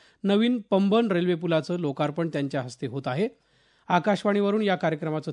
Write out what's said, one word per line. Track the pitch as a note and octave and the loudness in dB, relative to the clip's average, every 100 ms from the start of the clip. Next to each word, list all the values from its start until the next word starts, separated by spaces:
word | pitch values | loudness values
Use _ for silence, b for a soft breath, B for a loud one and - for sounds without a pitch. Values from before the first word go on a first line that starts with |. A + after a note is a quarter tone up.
| B B | B B
नवीन | G3 G3+ A#3 B3 - | 0 2 2 0 0
पंबन | F#3+ G3 A3 A#3 | 2 4 4 4
रेल्वे | F3 F3+ E3+ | 2 0 0
पुलाचं | E3+ D#3+ D3+ F3 | 0 0 0 -4
लोकार्पण | D#3 C3+ D3 D3 E3 | -2 -2 -2 -2 -4
त्यांच्या | D3 C#3 C#3+ | -2 -2 -4
हस्ते | B2 - C3 | -6 -8 -8
होत | C3+ C3 | -6 -4
आहे. | C3 A#3 - b b b b b | -2 -2 -6 b b b b b
आकाशवाणीवरून | F3+ G#3+ G3 G#3 G3+ G3+ G#3+ | 0 2 0 0 0 2 0
या | G3+ F3+ | 0 0
कार्यक्रमाचं | E3 D#3 D#3+ D#3 D#3+ | 0 -2 -4 -4 -6